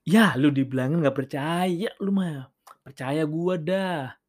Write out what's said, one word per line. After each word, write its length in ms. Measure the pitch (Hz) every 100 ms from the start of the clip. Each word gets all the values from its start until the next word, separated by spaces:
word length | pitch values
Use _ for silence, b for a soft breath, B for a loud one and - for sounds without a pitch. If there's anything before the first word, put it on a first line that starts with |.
"Ya, 320 | - 214 202
lu 160 | 127 147
dibilangin 560 | 139 127 127 131 170
nggak 80 | 139
percaya, 800 | 135 135 143 147 170 185 170 220 -
lu 80 | 196
mah. 400 | 196 180 143 127 _ - -
Percaya 400 | - - 127 151 156
gua 320 | 160 175 180
dah." 560 | 156 190 190 165 127 -